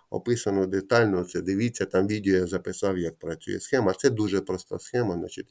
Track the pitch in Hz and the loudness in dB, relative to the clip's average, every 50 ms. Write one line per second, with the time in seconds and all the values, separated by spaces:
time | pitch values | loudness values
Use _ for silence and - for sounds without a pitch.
0 | _ _ - 107 - 120 120 120 - 104 98 98 95 92 95 98 92 - 120 117 | _ _ -8 -4 -2 0 -2 0 0 0 2 2 2 2 0 -2 0 4 4 4
1 | 113 104 95 90 87 90 - 92 87 92 98 101 117 120 - - 98 - - 92 | 6 4 2 0 0 -2 -4 -4 -2 0 0 0 0 -2 -2 -4 -4 0 2 2
2 | 98 104 107 107 98 98 95 92 92 87 95 87 - 98 92 - 104 98 95 90 | 2 2 0 0 2 2 2 2 2 0 -4 -6 -6 -6 -4 -2 -2 -2 0 -2
3 | 85 80 - _ - 82 82 78 - - 98 95 - - - 131 110 95 95 - | -4 -4 -6 _ -10 -10 -10 -8 -8 -8 -8 -8 -4 -2 0 2 2 2 2 4
4 | - 135 113 107 107 101 95 98 92 - 92 90 - - - 92 - - - 123 | 2 2 4 2 0 0 0 0 0 -2 -4 -6 -6 -8 -10 -10 -8 -4 -2 -2
5 | 117 101 87 87 87 90 - - - - | 0 0 -2 -4 -6 -8 -10 -12 -14 -14